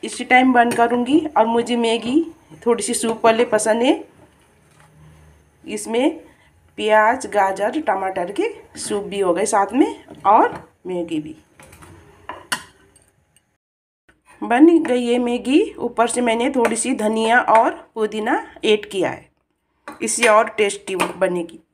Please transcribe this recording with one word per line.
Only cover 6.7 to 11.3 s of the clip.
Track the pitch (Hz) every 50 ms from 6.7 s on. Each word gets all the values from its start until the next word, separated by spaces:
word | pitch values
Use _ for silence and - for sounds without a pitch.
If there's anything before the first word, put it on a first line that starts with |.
| _ -
प्याज, | 208 214 214 214 214 220 - 262 -
गाजर, | 208 - 208 190 190 190 185 196 220 240 320
टमाटर | 311 - 196 190 190 190 - 196 175 180
के | 202 - 392 466 466 - - - _ -
सूप | - - 208 202 196
भी | - 196 202
हो | 196 180 170
गए | 180 208
साथ | 214 - 202 196 196
में, | 220 262 349 453 - - - - - - -
और | 190 208 247 392 480 - - - _ _ _ _
मैगी | 180 185 175 170 165 165 151
भी | 151 151